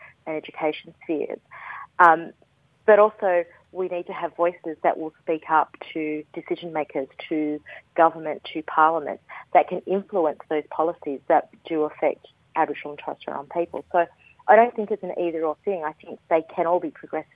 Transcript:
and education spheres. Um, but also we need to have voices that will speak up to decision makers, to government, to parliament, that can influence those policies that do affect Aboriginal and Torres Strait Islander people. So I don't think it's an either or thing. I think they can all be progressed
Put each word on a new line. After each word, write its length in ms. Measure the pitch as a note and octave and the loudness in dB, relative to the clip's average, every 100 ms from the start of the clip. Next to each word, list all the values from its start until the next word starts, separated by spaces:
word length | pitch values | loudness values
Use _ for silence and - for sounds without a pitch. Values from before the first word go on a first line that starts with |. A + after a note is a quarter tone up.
| - _ - | -20 _ -10
and 100 | D#3 | -8
education 580 | - - D#3 D3+ E3+ - | -10 -6 -4 -4 -14 -20
spheres. 360 | - D3+ - - _ - - - - - | -6 -4 -4 -8 _ -20 -16 -14 -12 6
Um, 340 | F3 E3 E3 - _ _ _ _ - | 6 6 0 -18 _ _ _ _ 4
but 120 | G#3 | 6
also 460 | G#3+ - G3 F3 E3+ - _ | 6 4 0 0 -2 -12 _
we 160 | F3 F3+ | -8 -6
need 180 | F3 F3 | -6 -8
to 60 | |
have 220 | F3+ E3+ - | -8 -8 -2
voices 400 | E3+ F3 E3 D3+ | -2 -2 -10 -2
that 160 | E3 - | -2 -2
will 140 | D#3 _ | -6 _
speak 220 | - D#3+ - | -6 -6 2
up 260 | D#3 - - - | 2 0 -6 -12
to 320 | D#3+ D3+ D3+ - | -6 -4 -6 -8
decision 400 | E3+ - F3 F3 | -14 -8 -8 -6
makers, 360 | D#3 D3+ C#3+ C3+ - - | -6 -4 -6 -8 -12 -6
to 320 | D#3 D3+ D3+ - - _ | -2 -2 -6 -10 -20 _
government, 480 | - E3 E3 D#3 - - | 4 4 4 -8 -8 -8
to 80 | D#3+ | -10
parliament, 580 | - - D#3 E3 C#3+ - _ - - | -4 4 4 4 -4 -10 _ -20 2
that 160 | F3+ - | 2 2
can 120 | F#3+ | -4
influence 600 | - G3 G3 G3+ D#3 - - | -2 -4 -2 0 0 -2 -4
those 160 | D3+ - | -4 -4
policies 500 | - E3 E3 D3 C3+ - | -2 -2 -2 -8 -10 2
that 220 | D#3 - - - | 2 2 -16 -6
do 160 | D#3+ | -2
affect 440 | D3+ - D3+ - - _ _ D#3+ | -2 0 -2 -2 -12 _ _ -2
Aboriginal 360 | D3 C#3+ D3 | -2 -2 -10
and 60 | D3 | -12
Torres 200 | - D3 | -12 -12
Strait 140 | - | -10
Islander 180 | C#3 C#3+ | -10 -8
people. 300 | F3 E3+ - - | -6 -6 -8 -2
So 140 | F3 E3+ _ _ _ - | 0 0 _ _ _ 4
I 80 | G#3+ | 6
don't 180 | A#3+ | 6
think 160 | A3+ G#3 | 2 -4
it's 140 | G#3+ | -4
an 80 | F3+ - | -6 -4
either 280 | F3 D#3+ | -4 -2
or 120 | D#3+ D3+ | -4 -4
thing. 200 | G3+ F#3 | -4 -4
I 80 | D3+ | -6
think 260 | - - - - | -10 -18 -16 0
they 140 | E3 D#3+ | 0 0
can 120 | - E3 | -4 0
all 140 | F3 | 0
be 100 | E3 | -2
progressed 380 | - - D#3 - | -10 -10 -8 -10